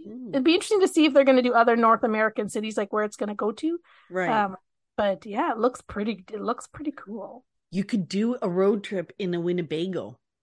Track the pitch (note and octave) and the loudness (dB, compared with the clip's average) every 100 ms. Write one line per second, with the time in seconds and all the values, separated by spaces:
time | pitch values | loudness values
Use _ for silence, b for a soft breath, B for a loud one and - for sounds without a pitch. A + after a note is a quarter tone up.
0 | G3+ A#3+ A#3+ C4+ C4 F4 - G#4+ F#4 E4 | -14 -14 -4 0 2 2 2 2 4 4
1 | D4+ C#4 C4+ B3+ B3 A#3 A#3 A#3 A3+ A3+ | 4 6 6 6 4 4 4 4 4 4
2 | A3+ G#3+ A3 A3 G#3 A3 A3 G#3+ G3+ G#3+ | 2 0 0 -2 -6 -6 -6 -4 -4 -2
3 | G#3+ - G#3 G#3 G#3 G#3+ D#4 E4+ b b | -4 -4 -8 -4 -4 -4 -4 -6 b b
4 | b F3+ F3 A3 G3+ F#3+ _ _ _ - | b -4 0 0 0 -4 _ _ _ -2
5 | G3+ F#3+ A3 G#3 E4 A3 A#3+ B3+ - G#3 | -2 -2 -6 -4 -2 0 -2 -2 -12 -8
6 | G#3+ F#3+ - G#3+ G3+ B3 - - D4 - | -6 -6 -10 -8 -6 -6 -8 -12 -10 -10
7 | - G#3+ F#3+ B3+ _ _ _ F3 G3 A3+ | -12 -14 -14 -18 _ _ _ -6 -4 -4
8 | D#3 G3 A3+ B3 G3 F3 G3 G3+ G3+ F#3+ | -2 -2 -2 -2 -2 0 2 0 -2 -8
9 | E3 - F#3+ F3 E3+ F3+ D3+ D#3 F#3 E3 | -8 -8 -6 -4 -2 -2 -4 -4 -4 -6
10 | G2+ C3 _ _ | -8 -14 _ _